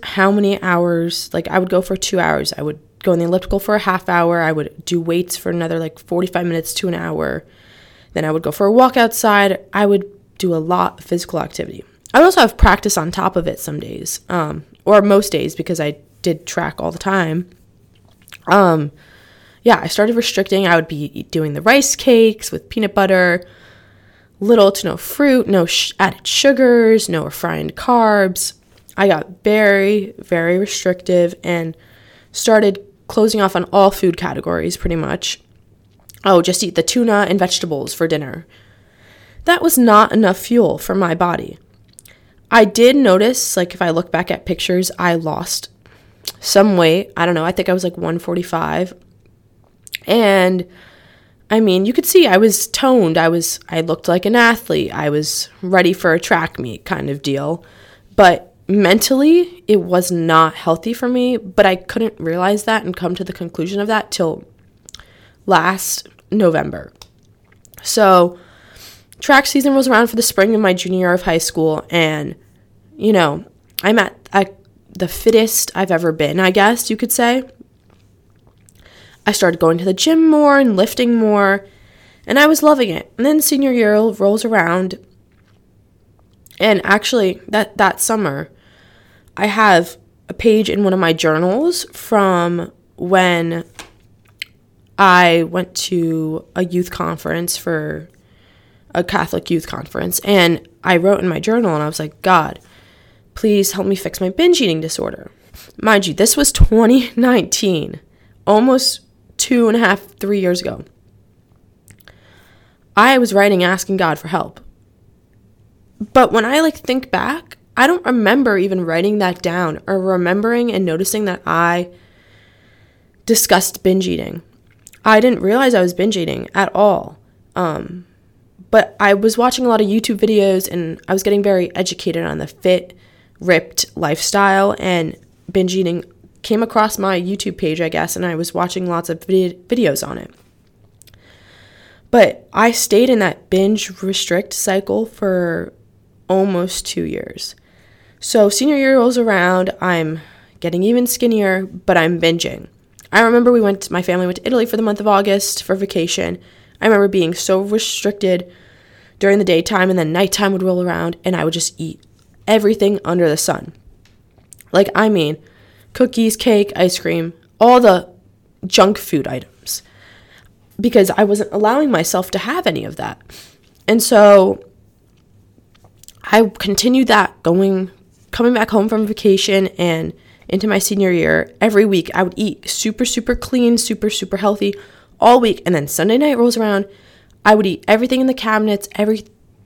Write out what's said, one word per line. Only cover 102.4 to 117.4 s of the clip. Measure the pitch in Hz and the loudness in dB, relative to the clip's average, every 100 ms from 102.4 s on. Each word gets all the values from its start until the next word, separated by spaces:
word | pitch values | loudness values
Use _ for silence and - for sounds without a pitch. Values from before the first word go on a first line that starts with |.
| 151 - _ _ _ _ _ _ _ - | 0 -8 _ _ _ _ _ _ _ -4
"Please | 220 208 196 | 0 0 0
help | 190 196 | -4 -4
me | 190 | -4
fix | - - | -6 -6
my | 185 | -6
binge | 196 349 330 | 0 2 2
eating | 214 160 | 0 -2
disorder." | 160 - - - - _ _ - - - | -6 -8 -8 -10 -18 _ _ -20 -20 -4
Mind | 220 202 185 | 2 2 2
you, | |
this | 156 226 - | 0 0 2
was | 285 | 0
twenty | - - 220 226 262 240 - | 4 6 6 6 4 2 0
nineteen, | 247 247 - - 202 165 - - - _ _ _ - | 2 2 0 -2 -2 -2 -6 -12 -20 _ _ _ 0
almost | 214 254 262 - - _ _ _ - | 2 4 2 0 -6 _ _ _ -10
two | - 247 226 | 0 2 2
and | 233 | 2
a | |
half, | 214 196 | 2 0
three | - - 196 208 | -6 -10 -4 -2
years | 185 180 | 0 -2
ago. | - - - _ _ _ _ _ _ _ _ _ - - - _ _ _ _ _ _ _ _ - | -6 -10 -16 _ _ _ _ _ _ _ _ _ -20 -20 -20 _ _ _ _ _ _ _ _ 2
I | 240 262 | 4 4
was | 240 | 2
writing | 196 202 190 | 2 2 2
asking | 180 185 - 190 | 0 -2 -2 -2
God | 170 147 | -2 -2
for | 160 | -6
help. | 175 - - - _ _ _ _ _ _ _ _ _ _ _ _ - 214 | -6 -6 -14 -20 _ _ _ _ _ _ _ _ _ _ _ _ -16 0
But | 262 247 | 2 4
when | 226 220 | 2 2
I, | 285 | 2
like, | 320 302 | 0 -2
think | - 254 262 | -4 -4 -4
back, | 185 233 320 | -4 -4 -6